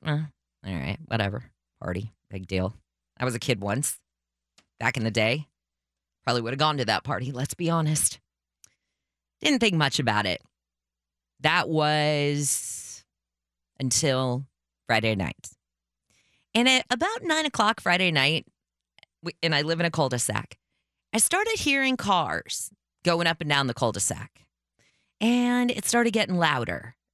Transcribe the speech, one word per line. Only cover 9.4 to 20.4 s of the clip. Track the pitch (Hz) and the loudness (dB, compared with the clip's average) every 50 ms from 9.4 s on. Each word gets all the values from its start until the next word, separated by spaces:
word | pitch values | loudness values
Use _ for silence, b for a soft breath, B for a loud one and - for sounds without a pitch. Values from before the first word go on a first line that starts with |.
Didn't | - 302 285 247 | 0 0 2 4
think | 233 214 180 | 2 2 4
much | 160 147 135 - - | 2 2 2 0 0
about | 131 117 104 104 104 | 0 2 2 2 0
it. | 95 85 - - _ _ _ _ _ _ _ _ _ _ _ _ _ _ _ _ _ _ _ | 0 -2 -4 -8 _ _ _ _ _ _ _ _ _ _ _ _ _ _ _ _ _ _ _
That | - 151 165 180 135 - | 0 2 2 2 2 2
was | 165 156 151 151 151 151 147 151 151 147 143 143 143 143 147 135 - - - - - - - - - - - _ _ _ _ _ _ _ _ _ _ _ _ _ _ - | 0 2 2 2 2 2 2 2 2 2 0 0 0 0 -2 -2 -2 -4 -6 -8 -12 -12 -14 -16 -18 -20 -20 _ _ _ _ _ _ _ _ _ _ _ _ _ _ -6
until | 139 127 - - 160 147 131 131 131 127 123 131 139 - _ _ _ _ _ _ _ | -4 0 0 2 2 2 2 2 0 0 -2 -2 -4 -8 _ _ _ _ _ _ _
Friday | - 120 110 110 110 110 | 0 2 2 4 2 2
night. | 95 90 69 - - - - - _ _ _ _ _ _ _ _ _ _ _ _ _ _ _ _ _ _ _ - | 0 -2 -4 -6 -10 -16 -20 -20 _ _ _ _ _ _ _ _ _ _ _ _ _ _ _ _ _ _ _ 0
And | 220 240 | 4 4
at | 262 254 254 - - | 6 4 4 2 0
about | 247 233 320 403 453 480 - | -2 0 0 -2 -2 -4 -2
nine | 349 311 311 311 | 0 0 0 0
o'clock | 294 - - 214 208 226 - | 0 0 2 2 2 0 0
Friday | - 190 175 180 190 180 | 0 0 2 2 2 2
night, | 160 143 135 143 160 - - - _ _ _ _ _ _ _ _ _ _ - _ _ _ - | 2 2 2 2 2 0 -4 -10 _ _ _ _ _ _ _ _ _ _ -20 _ _ _ -12
we, | 165 - _ | -12 -6 _
and | - 165 156 | -2 0 0
I | 143 | 0
live | 151 156 165 165 | 0 0 0 0
in | 170 | 0
a | 170 | 0
cul-de-sac, | 160 165 147 131 123 120 - - 107 107 | 2 0 0 2 0 -2 -2 -2 -2 -4